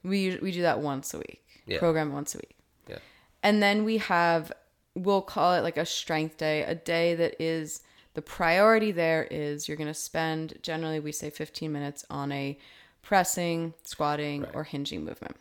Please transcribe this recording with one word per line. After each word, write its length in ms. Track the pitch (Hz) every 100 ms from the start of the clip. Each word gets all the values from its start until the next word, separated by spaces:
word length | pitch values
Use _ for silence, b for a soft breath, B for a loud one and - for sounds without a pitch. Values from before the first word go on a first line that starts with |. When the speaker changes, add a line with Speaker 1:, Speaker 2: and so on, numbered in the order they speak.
Speaker 1:
We, 320 | 180 196 190 185
we 120 | 190
do 120 | 175
that 180 | 175 -
once 340 | 147 135 139
a 40 | -
week. 260 | - - _ -
Speaker 2:
Yeah. 140 | - -
Speaker 1:
Program 340 | 170 156 151
once 220 | 143 147
a 40 | -
week. 180 | - _ _ _ -
Speaker 2:
Yeah. 100 | - b b b _
Speaker 1:
And 200 | 202 214
then 220 | 202 208
we 140 | 214 220
have, 520 | - 175 170 170 160 - _ _ _ -
we'll 260 | 185 196
call 320 | 190 - 175
it, 60 | 180
like, 160 | 147 156
a 100 | 170
strength 520 | - - 156 156 -
day, 240 | 156 151
a 100 | -
day 400 | 165 - 170 170
that 260 | 170 170 -
is, 420 | 160 165 156 - b b b
the 80 | -
priority 680 | - - 170 175 214 226 214
there 380 | 175 165 160 -
is 380 | 156 147 147 -
you're 80 | 151
gonna 180 | 151
spend, 640 | 156 - 160 160 160 160 -
generally 380 | - 160 160 156
we 140 | 151
say 180 | 151 151
fifteen 400 | - 156 - 160
minutes 320 | 147 143 147 -
on 220 | 143 143
a 260 | 139 139 143 B B B B
pressing, 720 | - 202 180 - 175 165 165 160
squatting, 580 | - - 147 147 147 147
Speaker 2:
Right. 120 | -
Speaker 1:
or 100 | -
hinging 400 | 156 143 143 85
movement. 320 | 78 - - -